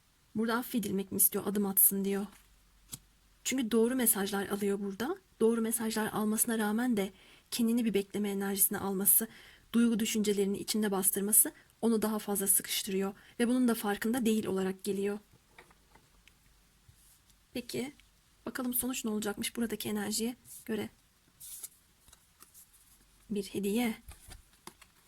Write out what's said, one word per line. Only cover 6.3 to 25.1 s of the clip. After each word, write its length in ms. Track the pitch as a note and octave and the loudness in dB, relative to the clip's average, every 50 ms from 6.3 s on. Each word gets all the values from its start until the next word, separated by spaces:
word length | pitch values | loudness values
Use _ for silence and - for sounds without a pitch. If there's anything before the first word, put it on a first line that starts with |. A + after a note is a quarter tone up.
| A3 A3 - A#3 A3+ A3+ | 2 0 0 0 0 0
rağmen 380 | G#3+ G#3 G#3+ A#3 B3 B3+ A#3 | 0 0 0 0 0 0 2
de 160 | G#3 F#3+ - - - - - - - _ - | 0 0 -2 -4 -14 -20 -20 -20 -20 _ -10
kendini 340 | - - A#3 A3+ A#3 B3 A3+ | -4 0 0 2 2 2 2
bir 100 | A3+ F#3+ | 2 0
bekleme 360 | G3+ G3+ - - G#3 G#3 G3+ | 0 -2 -2 -4 -4 -2 -2
enerjisine 480 | G3 G3 G3+ G3 G3+ F#3+ - - G#3 F#3 | -2 -2 -2 -2 0 2 2 0 0 -2
alması, 500 | F#3 G3 G3 F#3 G3+ G#3+ - - A3+ A3 - - - - - - _ - | -4 -2 -2 0 4 4 4 4 2 -2 -8 -18 -20 -20 -20 -20 _ -2
duygu 260 | - A#3 A#3 A#3 A#3 G3+ | 2 2 4 4 2 2
düşüncelerini 600 | A3+ A3 - G#3+ G3+ G#3 G3+ G3+ G3 G3 G3+ - | 0 0 0 0 2 2 2 2 2 0 0 -2
içinde 320 | - - - G#3+ A3 G#3 | -4 -2 -2 0 0 0
bastırması 600 | G3 F#3 G3 - - G3 G3 G#3 A3 - - D#4 - - - _ - - | 0 2 2 2 2 2 0 4 6 4 4 4 0 -10 -20 _ -10 0
onu 200 | - A#3 A3+ A3 | 2 2 2 4
daha 160 | G#3+ G#3+ A3 G#3+ | 2 0 -2 -2
fazla 280 | - G3+ G3+ G3 - | -2 -2 -2 -2 2
sıkıştırıyor 680 | - - - - - - - - - F#3+ F#3+ G3 G3 G3+ - - - - - | 2 2 2 2 0 -4 -4 -2 -2 -2 -2 -2 -2 -4 -8 -20 -16 -4 -2
ve 80 | A#3+ A3+ | 0 2
bunun 200 | B3 B3+ B3+ A#3 | 2 2 4 2
da 60 | A3+ | 2
farkında 520 | A#3 - G3+ G3+ - - A3 A#3+ C4 A3 | 2 0 -2 -2 0 0 0 0 2 2
değil 200 | A3+ A3 A3 - | 2 2 2 0
olarak 380 | F#3 F#3+ F#3+ F#3+ F#3+ F#3+ - - | 0 0 0 0 -2 -2 -4 -4
geliyor. 340 | G#3 G3 G3 G3 G3+ G3+ G#3 - _ - _ _ _ _ - - _ - _ _ _ _ - _ _ _ _ _ - _ _ _ _ _ _ _ _ _ _ _ - - _ _ - - _ _ _ _ _ _ _ | -4 -4 -2 -2 -2 -4 -6 -10 _ -20 _ _ _ _ -20 -20 _ -20 _ _ _ _ -20 _ _ _ _ _ -20 _ _ _ _ _ _ _ _ _ _ _ -20 -20 _ _ -20 -20 _ _ _ _ _ _ _
Peki, 400 | - B3+ A#3+ - - A#3 B3 D4 - - - _ _ _ _ _ _ _ - | -10 -10 -10 -6 -6 -6 -6 -6 -8 -16 -20 _ _ _ _ _ _ _ -14
bakalım 280 | - - - B3 B3 A#3+ | -10 -8 -4 -4 -2 0
sonuç 300 | - - B3+ B3+ - - | 0 -2 -2 -4 -4 -4
ne 60 | A3 | -2
olacakmış 460 | G#3+ G#3+ G#3 G3+ G3+ - A#3+ - - | -2 -2 -2 -4 -4 -4 -6 -6 -4
buradaki 320 | A#3+ A#3 A3 G#3+ G#3+ - A3 | -2 -2 -2 -4 -6 -4 -4
enerjiye 480 | G#3 G#3 G3+ G3+ G#3+ A3 A3 A#3+ B3+ _ _ - - - - | -4 -2 -2 -2 -2 -2 -2 -2 -4 _ _ -20 -20 -16 -8
göre? 260 | - A3 G#3 A3 - - _ _ _ _ _ _ _ _ - - - - - - - _ _ _ _ _ _ _ - - _ _ _ _ _ - _ _ - - _ _ - - _ - _ _ _ _ _ _ - | -6 -4 -4 -4 -8 -10 _ _ _ _ _ _ _ _ -20 -18 -16 -16 -14 -16 -16 _ _ _ _ _ _ _ -20 -20 _ _ _ _ _ -20 _ _ -20 -20 _ _ -20 -20 _ -20 _ _ _ _ _ _ -6
Bir 140 | G3+ G#3 G3 | -6 -6 -6
hediye. 500 | - - G3+ F#3+ G3+ G3+ A#3+ B3 A3+ A3 - - - - - - - - - - _ _ _ - - - _ - _ _ _ _ - | -4 -6 -4 -2 0 0 2 0 0 -2 -4 -12 -20 -20 -20 -20 -20 -20 -20 -20 _ _ _ -20 -20 -20 _ -20 _ _ _ _ -20